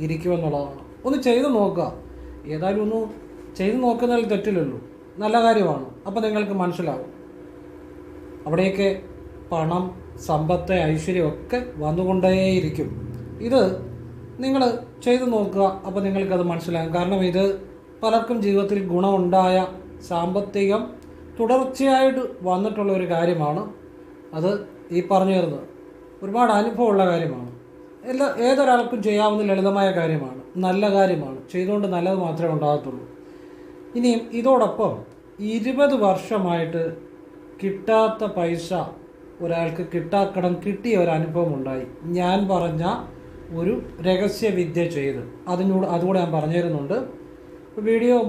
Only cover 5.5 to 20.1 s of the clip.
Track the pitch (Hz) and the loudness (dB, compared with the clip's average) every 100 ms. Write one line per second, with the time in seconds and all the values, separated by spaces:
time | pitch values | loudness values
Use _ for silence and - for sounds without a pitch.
5.5 | 214 180 139 131 - - 196 220 214 196 | 6 2 0 -6 -12 -6 -2 0 0 -2
6.5 | 196 175 165 165 131 - - - - - | -2 -2 -2 -4 -4 -8 -16 -20 -20 -20
7.5 | - - - - - - - - - 147 | -18 -20 -18 -18 -18 -18 -18 -18 -12 -2
8.5 | 165 190 196 196 190 - - - - - | 2 2 2 0 0 -6 -18 -18 -18 -6
9.5 | 170 160 180 185 - - - - 151 156 | -2 0 0 -4 -8 -16 -12 -2 0 2
10.5 | 180 175 185 156 156 160 180 160 - - | 0 2 2 2 0 0 0 0 -2 -4
11.5 | 247 247 - 151 165 185 190 185 190 190 | -6 -4 -4 -2 0 0 2 4 4 4
12.5 | 185 156 - - - - - - - 226 | 2 0 -2 -4 -6 -10 -12 -12 -8 2
13.5 | 262 190 185 - - - - - - 262 | 4 4 0 -8 -12 -14 -16 -16 -6 0
14.5 | 269 247 226 - - 240 247 247 226 196 | 2 2 0 -6 -4 0 2 2 0 0
15.5 | 190 196 - - 185 196 196 185 185 175 | 2 2 2 -4 -2 0 0 0 0 0
16.5 | 170 160 170 165 175 180 196 185 180 196 | -2 -2 -2 0 0 0 2 2 2 2
17.5 | 196 - - - - 220 226 226 233 202 | 0 -8 -18 -20 -4 2 2 2 0 2
18.5 | 196 196 202 185 175 196 196 180 190 185 | 2 2 0 0 2 2 2 4 4 6
19.5 | 185 185 - - - - | 4 0 -6 -16 -18 -6